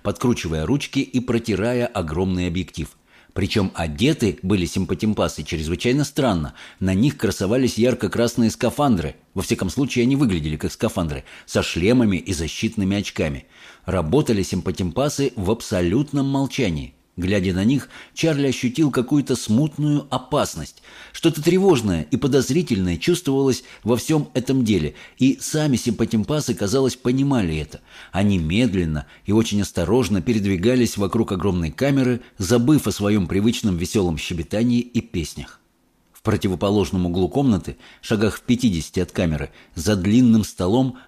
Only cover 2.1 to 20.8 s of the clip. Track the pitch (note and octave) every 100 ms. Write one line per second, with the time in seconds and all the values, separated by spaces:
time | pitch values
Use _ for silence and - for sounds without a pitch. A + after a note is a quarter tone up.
2.1 | D#2 F#2+ F2+ F2+ F2 - - D2 _ _
3.1 | - _ - F#2+ A2 F#2+ - E2 D2 C3
4.1 | D#3 G3 - F#3 G2+ E2+ - - - A2
5.1 | G#2 F2 - D2 E2 D#2 F2 A#2+ C#3+ C#3+
6.1 | - B2+ F2 C#2+ - - - F#2+ F#2 C#3+
7.1 | D3 G#2+ - F#2+ B2+ A#2+ G#2+ B2 A2+ F#2+
8.1 | G2+ A#2 - A2 - A#2+ - C#3+ F#2 D2+
9.1 | - _ F#2 - A#2 F#2+ - C3+ B2 A#2+
10.1 | C#3 B2+ F2 D2+ D2+ F2+ - A2+ F#2+ E2
11.1 | C2+ - - - G#2 F2+ - F#2 B2+ A2
12.1 | F2 - D#2+ D#2+ - A2 - F#2+ G2+ G2
13.1 | - E2 C2+ - - - - - F2+ D#2
14.1 | C#3 D3 G2+ F2+ F#2 F#2+ F#2 F2+ G2 D3
15.1 | - C#3 - F#2 A2+ - F#2 F2 A#2 D3
16.1 | C#3+ C3+ C3+ C3+ - G#2 D2+ B1 - _
17.1 | - F2+ G2+ F#2 F2+ G#2+ C#3 - - -
18.1 | - D#3+ C#3+ C#3 A#2+ B2 C3 D3+ B2+ A#2+
19.1 | D3 - B2+ - A2 D3+ D3+ D3 D3 -
20.1 | B2+ - D3 G2+ D#2+ D2 -